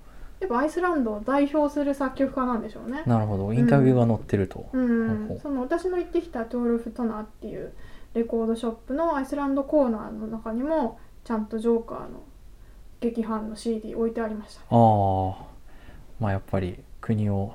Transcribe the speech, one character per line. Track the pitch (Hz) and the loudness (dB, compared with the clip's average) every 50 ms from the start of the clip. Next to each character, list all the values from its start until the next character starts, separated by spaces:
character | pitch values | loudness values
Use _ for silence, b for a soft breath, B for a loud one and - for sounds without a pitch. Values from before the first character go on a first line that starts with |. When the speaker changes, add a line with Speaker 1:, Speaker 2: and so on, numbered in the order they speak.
| b b b b b b b - | b b b b b b b -6
Speaker 1:
や | 381 | -4
っ | - | -2
ぱ | 233 240 | 0 2
ア | 285 | 2
イ | 311 | 0
ス | - 349 359 | 0 0 2
ラ | 359 339 | 2 2
ン | 302 247 | 2 2
ド | 220 214 | 0 -2
を | 208 214 | -4 -2
代 | - 269 285 285 277 294 | 0 2 4 4 4 4
表 | 311 294 285 285 | 4 2 2 2
す | 294 285 | 0 0
る | 285 277 | 0 0
作 | 277 277 262 262 | 0 -2 -2 0
曲 | - 269 269 - | 0 0 0 0
家 | 262 254 | 0 0
な | 247 247 | 0 0
ん | 214 | -2
で | 214 220 | -4 -6
し | - | -10
ょ | - - | -10 -8
う | 226 | -8
ね。 | 254 294 320 | -6 -2 2
Speaker 2:
な | 127 120 113 | 2 4 4
る | 107 | 4
ほ | 107 104 98 | 2 0 0
ど。 | 98 | 0
Speaker 1:
う | 101 113 | 0 2
ん。 | |
Speaker 2:
イ | 123 127 | 4 6
ン | |
タ | 120 - 139 | 6 6 8
ビ | 131 127 131 | 8 8 6
ュ | |
ー | |
が | 123 117 | 6 6
載 | 117 110 | 4 4
っ | - | 2
て | - - - | 0 0 0
る | 101 95 | 2 2
と。 | - - - - - - | 0 -2 -8 -10 -6 -2
Speaker 1:
う | 254 | 0
ん。 | 254 240 233 226 226 226 | 2 2 2 2 2 0
Speaker 2:
ほ | 220 214 214 | 0 -2 -4
う | 220 | -6
ほ | - | -8
う。 | - | -8
Speaker 1:
そ | - 294 | -6 -4
の | 277 254 254 | -4 -4 -2
私 | 269 339 339 349 | 0 -2 -2 0
の | 370 359 | 0 -2
行 | 359 339 | -2 -2
っ | - | -2
て | - 339 | -2 -4
き | 339 - | -4 -4
た | - 247 226 | -4 -6 -6
ト | 226 - 240 | -4 -2 0
ゥ | 240 | 0
オ | 233 | 2
ル | 233 233 | 2 0
フ | 233 233 | -2 -4
ト | 220 - 240 | -6 -4 -4
ナ | 220 214 214 | -2 -2 -4
ー | 214 | -8
っ | |
て | - - - - | -12 -12 -12 -12
い | - - - - | -10 -10 -8 -10
う | - - b b b b b b b b | -10 -12 b b b b b b b b
レ | 233 233 | -2 0
コ | 233 240 226 226 | 0 0 0 0
ー | |
ド | 220 226 | 0 0
シ | 226 - | 0 -2
ョ | 233 | -4
ッ | 226 | -6
プ | - - - 254 | -6 -6 -6 -2
の | 302 330 339 311 | 0 0 2 0
ア | 277 269 | 0 -2
イ | |
ス | 269 294 | -2 -2
ラ | 285 285 | -2 0
ン | 269 269 | 0 0
ド | 285 269 | 0 0
コ | 277 311 302 269 | 4 4 4 4
ー | 240 | 4
ナ | 226 214 | 2 0
ー | 196 208 220 | -4 -8 -10
の | 214 220 | -8 -8
中 | 220 226 220 - 226 220 | -8 -8 -8 -6 -4 -4
に | 233 262 | -2 -2
も、 | 302 320 311 262 226 233 b b b b b - | 0 2 2 0 0 -2 b b b b b -6
ち | - | -4
ゃ | 233 214 | -2 -2
ん | 214 | -2
と | - 233 220 | -2 -4 0
ジ | 220 233 | 2 4
ョ | 233 226 | 2 2
ー | 226 | 2
カ | - - | -2 -8
ー | - - | -10 -10
の | - - - - - - - - - - b b b b b b b - - | -12 -12 -14 -16 -18 -20 -20 -20 -20 -20 b b b b b b b -8 -4
劇 | - 233 233 233 220 | -2 -2 0 -2 -2
伴 | 220 226 214 220 220 | -2 -2 -4 -4 -6
の | 220 | -8
シ | - - 233 226 | -6 -4 -2 -2
ー | 220 | -2
デ | 214 214 | -4 -6
ィ | - | -4
ー | |
置 | 226 226 226 | -2 -2 0
い | 226 | 0
て | 240 | -2
あ | 226 214 | -4 -4
り | 214 | -4
ま | 208 208 - | -6 -10 -12
し | - | -16
た | - | -18
ね。 | - - | -4 2
Speaker 2:
あ | 120 | 6
あ。 | 117 117 110 107 104 98 98 95 95 95 92 95 - - - - - - b b b b b b b b b b - | 8 8 8 8 6 4 4 4 2 2 0 -2 -6 -10 -16 -16 -18 -16 b b b b b b b b b b -4
ま | 113 101 | -2 0
あ、 | 98 | 0
や | 98 | -2
っ | - - | -2 -2
ぱ | - 98 | -2 -2
り | 95 87 - - - - - - | -2 -2 -4 -8 -12 -18 -18 -8
国 | - - 117 107 - 104 | -2 0 0 2 2 2
を | 101 - 101 101 - | 2 0 0 -2 -6